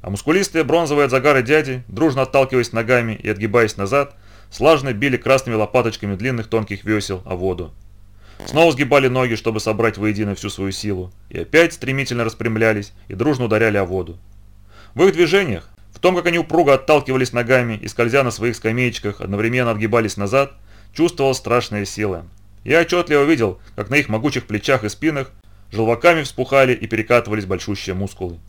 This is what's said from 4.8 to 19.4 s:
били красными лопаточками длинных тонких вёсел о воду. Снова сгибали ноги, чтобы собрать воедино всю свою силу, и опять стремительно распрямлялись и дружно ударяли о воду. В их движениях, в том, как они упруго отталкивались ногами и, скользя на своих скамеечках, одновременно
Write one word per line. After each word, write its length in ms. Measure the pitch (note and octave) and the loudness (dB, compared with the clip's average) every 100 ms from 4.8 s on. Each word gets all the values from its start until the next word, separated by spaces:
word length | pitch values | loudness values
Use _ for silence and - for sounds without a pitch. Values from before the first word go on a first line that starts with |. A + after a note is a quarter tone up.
| C3+ | 2
били 240 | G#2+ C#3 B2 | -2 0 0
красными 360 | - C3 B2 | 2 2 2
лопаточками 640 | A2 G#2 B2+ A2+ G#2+ G#2 F#2+ | -2 0 0 0 -4 -6 -4
длинных 320 | A#2+ A#2+ G#2+ | -4 -4 -2
тонких 360 | A2+ G#2+ G2+ | -4 -4 -8
вёсел 380 | G2+ G#2+ - F#2 - | -2 -2 -2 -8 -8
о 100 | F#2 | -4
воду. 360 | F#2+ F2 E2 - - - - - - - - | -4 -4 -8 -14 -20 -20 -20 -20 -20 -16 -4
Снова 260 | D3 E3+ | 4 4
сгибали 360 | C3+ C3+ C#3 C3 | 4 2 4 4
ноги, 260 | B2+ B2+ | 2 0
чтобы 260 | A2 - A2 | 0 -2 -2
собрать 380 | A2 G#2 A2+ G#2 | -2 0 0 0
воедино 360 | G#2+ G#2 G#2 | -2 0 -2
всю 140 | G2 G#2 | -4 -8
свою 240 | - G2 | -6 -6
силу, 400 | F#2+ G#2+ F#2 F#2 - - | -6 -6 -6 -8 -14 -14
и 120 | - | -10
опять 340 | E2 D3+ E3+ | 0 4 4
стремительно 500 | - B2 C3+ C3 A#2+ | 0 -6 -4 -4 -2
распрямлялись 720 | A2+ - A2+ G#2+ A2+ G#2+ G2+ - - | -4 -4 -4 2 2 2 -4 -16 -16
и 60 | |
дружно 300 | G2 C#3+ C3 | -2 0 0
ударяли 320 | A#2+ G#2+ A2+ G2+ | 0 2 2 2
о 80 | |
воду. 340 | F#2 F#2+ F2 E2+ - - - - - - - | -2 -4 -6 -12 -20 -20 -20 -20 -20 -20 -16
В 100 | A#2 | 2
их 80 | F#3 | 4
движениях, 560 | D#3 E3+ - F3+ F2+ - - - | 6 4 4 0 -6 -10 -20 -20
в 60 | - | 0
том, 180 | F3+ F3+ | 0 2
как 100 | E3+ | 0
они 120 | E3+ | -2
упруго 360 | D#3+ D#3+ D3+ | 0 2 4
отталкивались 600 | C3+ - D3+ C#3 C3 B2+ | 4 4 2 2 -2 0
ногами 440 | A#2+ A#2 B2+ A#2+ A2 | -2 2 2 2 -6
и, 80 | - | -8
скользя 360 | - A#2 C3 | -2 0 2
на 60 | B2+ | 0
своих 260 | A2 A#2 A2+ | -2 -4 -2
скамеечках, 640 | A2 A#2 B2 A#2 G#2 G2+ | -4 -2 -2 -2 -8 -8
одновременно 500 | F#2+ G2+ | -6 -2